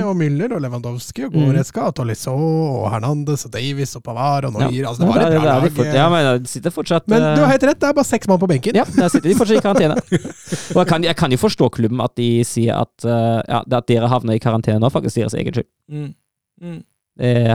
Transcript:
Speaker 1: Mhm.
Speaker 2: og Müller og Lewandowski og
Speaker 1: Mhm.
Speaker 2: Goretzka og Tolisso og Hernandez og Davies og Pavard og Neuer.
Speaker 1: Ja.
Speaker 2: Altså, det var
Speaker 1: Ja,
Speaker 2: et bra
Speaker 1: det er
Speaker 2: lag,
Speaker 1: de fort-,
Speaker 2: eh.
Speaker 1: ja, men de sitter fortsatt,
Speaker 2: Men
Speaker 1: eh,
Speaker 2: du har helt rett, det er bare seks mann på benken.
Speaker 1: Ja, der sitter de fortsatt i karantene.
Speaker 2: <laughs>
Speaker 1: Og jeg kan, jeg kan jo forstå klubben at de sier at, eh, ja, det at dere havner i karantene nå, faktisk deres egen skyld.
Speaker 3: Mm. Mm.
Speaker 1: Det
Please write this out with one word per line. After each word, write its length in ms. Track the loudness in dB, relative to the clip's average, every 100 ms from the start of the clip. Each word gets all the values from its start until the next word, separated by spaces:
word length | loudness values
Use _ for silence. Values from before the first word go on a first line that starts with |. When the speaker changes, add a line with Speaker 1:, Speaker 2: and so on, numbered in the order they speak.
Speaker 1:
Mhm. 60 | 0
Speaker 2:
og 80 | 0
Müller 320 | 0 -2 -2 -4
og 60 |
Lewandowski 640 | -6 -6 -8 -10 -10 -10 -4
og 80 |
Speaker 1:
Mhm. 120 | 0 2
Speaker 2:
Goretzka 400 | 2 0 -4 -4
og 80 | -4
Tolisso 360 | -4 -6 -4 -2
og 540 | 0 0 -2 -2 -2
Hernandez 540 | -2 -2 -4 -2 -4 -6
og 60 |
Davies 440 | -6 -4 -4 -6 -8
og 80 |
Pavard 420 | -10 -4 -2 0 -2
og 80 |
Neuer. 180 | -2 -2
Speaker 1:
Ja. 160 | -2 -4
Speaker 2:
Altså, 100 | 0
det 80 | 2
var 140 | 4
Speaker 1:
Ja, 60 | 4
Speaker 2:
et 40 |
bra 100 | 4
Speaker 1:
det 0 |
er 40 | 4
Speaker 2:
lag, 180 | 4
Speaker 1:
de 120 | 2 0
fort-, 120 | 2
Speaker 2:
eh. 80 | 4
Speaker 1:
ja, 140 | 4
men 340 | 4 2 0
de 40 | -2
sitter 220 | -6 -6
fortsatt, 360 | -4 -2 0 2
Speaker 2:
Men 140 | 2
Speaker 1:
eh, 120 | 4 4
Speaker 2:
du 60 |
har 100 | 4
helt 120 | 4
rett, 160 | 2 2
det 100 | 0
er 40 |
bare 120 | 0 0
seks 220 | 0 2
mann 120 | 2
på 80 | 2
benken. 280 | 0 2 0
Speaker 1:
Ja, 80 |
der 260 | 0 0 2
sitter 200 | 2 2
de 60 | 2
fortsatt 220 | 4 2
i 40 |
karantene. 340 | 2 2 2 0 -2 -4 -4 -16
Speaker 2:
<laughs> 400 | -10 -10 -2 0
Speaker 1:
Og 40 |
jeg 40 | 2
kan, 160 | 2
jeg 120 | 0 0
kan 160 | 0
jo 60 | 2
forstå 320 | 0 2 0
klubben 300 | 2 -2 -2
at 120 | -4 -2
de 140 | 0 2
sier 320 | 0 0 0 0
at, 160 | -4 -4
eh, 380 | -2 0 2 0 -2
ja, 160 | -4 -2
det 60 | -2
at 40 | 0
dere 200 | 2 2
havner 280 | 0 0 0
i 40 |
karantene 400 | 0 -2 0 0
nå, 120 | 0
faktisk 240 | 0 -4 -4
deres 180 | -4 -4
egen 180 | -4
skyld. 140 | -4 -6 _ -14
Speaker 3:
Mm. 220 | -12 -12 -14 _ _ _ _
Mm. 220 | -16 -16 -18 _ _ -4
Speaker 1:
Det 180 | 0 2 2